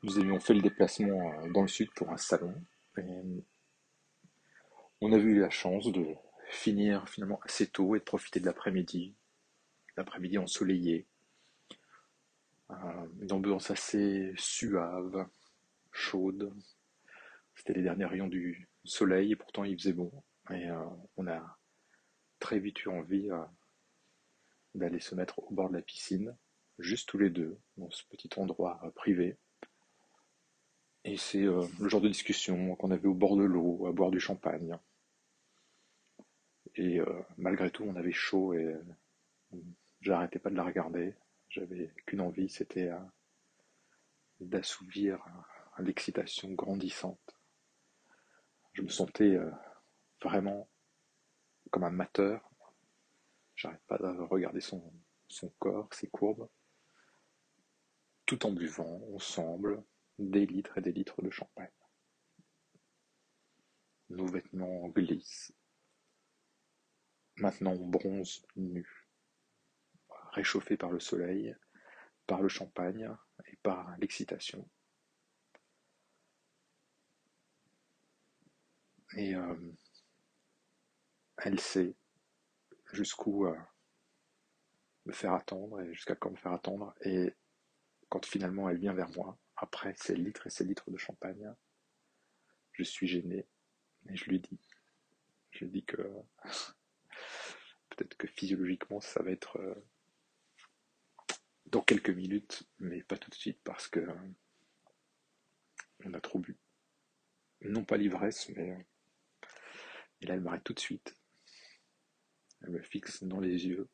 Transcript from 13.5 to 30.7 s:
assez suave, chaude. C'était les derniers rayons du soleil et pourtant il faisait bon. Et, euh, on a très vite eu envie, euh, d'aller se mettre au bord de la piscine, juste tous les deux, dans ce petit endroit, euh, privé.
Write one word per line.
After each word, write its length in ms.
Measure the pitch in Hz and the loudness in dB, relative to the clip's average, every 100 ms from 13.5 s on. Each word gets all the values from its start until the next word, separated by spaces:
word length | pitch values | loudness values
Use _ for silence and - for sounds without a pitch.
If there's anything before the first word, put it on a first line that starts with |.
| 95 - | 2 0
assez 640 | 101 - 107 101 98 95 95 | -4 0 4 4 4 0 -2
suave, 920 | - - 113 98 85 90 92 95 95 _ _ _ _ _ _ | -2 0 2 2 2 -2 -2 -4 -6 _ _ _ _ _ _
chaude. 600 | - - 98 95 95 101 101 98 _ _ _ _ - - - _ - | -4 -2 2 2 0 -4 -6 -18 _ _ _ _ -20 -20 -20 _ -18
C'était 180 | - | -2
les 100 | 92 | 2
derniers 220 | 90 90 92 | 4 2 0
rayons 220 | 92 95 | 0 0
du 420 | 90 90 85 - _ | 0 -2 -6 -12 _
soleil 500 | - - 101 92 101 | -8 4 6 8 6
et 20 | 107 | 4
pourtant 280 | - - | 0 -4
il 140 | 101 92 | -2 0
faisait 160 | 98 | 2
bon. 180 | 87 87 139 - _ - | 2 -2 -6 -20 _ -8
Et, 200 | 90 87 | -6 -4
euh, 140 | 82 82 87 90 - | -4 -6 -10 -16 -8
on 100 | 92 | -4
a 320 | 82 82 - _ _ _ _ _ _ _ _ | -4 -8 -20 _ _ _ _ _ _ _ _
très 200 | - 107 | -2 0
vite 240 | 98 - - | 0 -6 -4
eu 40 | |
envie, 400 | 92 80 98 101 | -4 0 0 2
euh, 140 | 87 78 - _ _ _ _ _ _ _ _ _ _ _ | -4 -6 -12 _ _ _ _ _ _ _ _ _ _ _
d'aller 260 | - 87 85 | -4 -4 -4
se 140 | - | -4
mettre 240 | 92 92 - | -4 -4 -6
au 140 | - | -8
bord 160 | 98 92 | -2 0
de 60 | 90 | -2
la 80 | |
piscine, 520 | 78 - - 95 107 123 _ _ _ - | -6 -10 -2 -2 -2 -8 _ _ _ -10
juste 280 | 87 117 - | -4 -2 -2
tous 120 | - | 4
les 100 | 98 | 4
deux, 300 | 87 80 101 _ - | 4 -2 -4 _ -14
dans 140 | 85 | -12
ce 120 | - - | -12 -16
petit 200 | - - - | -16 -10 -4
endroit, 420 | 95 87 90 85 | -2 0 -2 -2
euh, 60 | 85 | -10
privé. 460 | - - 90 87 - _ _ - _ _ _ _ _ _ _ _ _ _ | -4 2 4 4 0 _ _ -20 _ _ _ _ _ _ _ _ _ _